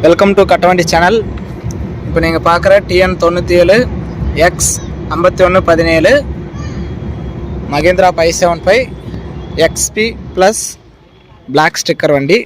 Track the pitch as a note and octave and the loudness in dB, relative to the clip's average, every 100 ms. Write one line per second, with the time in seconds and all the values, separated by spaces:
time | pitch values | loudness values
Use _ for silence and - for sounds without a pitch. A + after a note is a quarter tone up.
0 | D#3 E3+ G3+ G3+ F#3+ F3 F3 F3+ E3 E3 | 2 4 4 4 2 4 2 2 2 2
1 | F3 A3+ G3 - - - - - - - | 2 2 -2 -8 -12 -10 -10 -8 -10 -10
2 | - - E3 E3 E3+ E3+ G3 G3 - F3+ | -4 -2 0 0 2 2 4 2 4 0
3 | F#3 F3 E3+ F3 - F3 E3+ G#3 B3+ - | 2 2 0 0 0 2 6 4 2 -4
4 | - - - - E3 - - - - - | -8 -6 -4 2 0 2 -4 -4 -8 -10
5 | - D#3 F3 F3 F3+ F#3 F#3 E3 E3 E3 | -8 0 0 2 2 2 2 2 2 2
6 | E3 C#4 C4+ - - - - - - - | 4 2 0 -10 -12 -12 -10 -8 -10 -10
7 | - - - - - - - D3 D#3 F3+ | -10 -10 -10 -10 -10 -10 -6 0 2 4
8 | F#3+ F3 E3 - F3+ E3+ F3+ A3 B3+ - | 2 2 0 2 0 0 2 0 0 -8
9 | - - - - - - D#3+ - - - | -12 -12 -12 -14 -12 0 0 0 -6 -2
10 | A3 A3+ - - F#3 A3 - - - _ | -2 -4 -10 0 2 2 -8 -14 -20 _
11 | _ _ _ - - C3+ D#3+ - - E3+ | _ _ _ -20 -4 0 0 -2 -4 -2
12 | D#3 C#3+ C#3 G#3 | 0 0 2 0